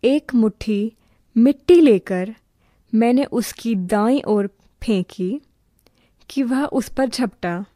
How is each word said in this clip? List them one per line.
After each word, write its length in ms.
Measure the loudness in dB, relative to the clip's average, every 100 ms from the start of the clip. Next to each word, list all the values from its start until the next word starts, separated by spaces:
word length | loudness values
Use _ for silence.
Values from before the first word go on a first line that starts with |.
एक 320 | 2 0 0 0
मुट्ठी 580 | 0 -2 -6 -4 -4 _ _ _ _ 2
मिट्टी 440 | 2 2 4 6
लेकर 540 | 8 4 2 -6 -6 -10 _ _ _ _ _
मैंने 320 | 0 2 2 0
उसकी 500 | -4 -6 -8 -4 -4
दाईं 460 | -2 0 0 0
ओर 240 | 0 -2 -2 _ _ _
फेंकी 580 | -4 -2 -4 -6 -6 -6 _ _ _ _ _ _ _ _ _
कि 140 | -6
वह 220 | -2 -2 -2
उस 240 | -4 -6
पर 200 | -4 -4
झपटा 560 | -2 -6 _ -8 -6 -10